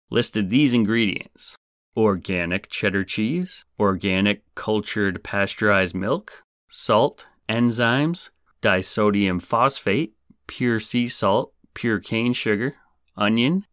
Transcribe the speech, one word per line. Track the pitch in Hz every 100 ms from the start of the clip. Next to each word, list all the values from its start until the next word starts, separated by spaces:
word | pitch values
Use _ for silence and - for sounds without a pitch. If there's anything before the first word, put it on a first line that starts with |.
| -
listed | 117 120 110 95
these | 123 143
ingredients: | 120 104 117 107 - - - - - _ _ _ -
organic | 107 95 92 90 85 90 -
cheddar | - 101 98
cheese, | 95 - 110 170 180 - - -
organic | 104 95 98 92 101 101 _
cultured | - - 107 101 107 98 95
pasteurized | - 101 98 - 107 98 92
milk, | 92 101 170 - - _ _ _
salt, | - - 110 143 - - _ -
enzymes, | 113 120 113 117 127 156 175 - _ _ _
disodium | 110 95 - - 104 101 98 90
phosphate, | - 113 135 - 101 107 165 _ _ _ -
pure | - 123 113
sea | - 120 117
salt, | - 101 110 - _ _
pure | - 120 107
cane | - 113 120
sugar, | 123 113 104 131 - _ _ _ -
onion, | 104 113 127 185 -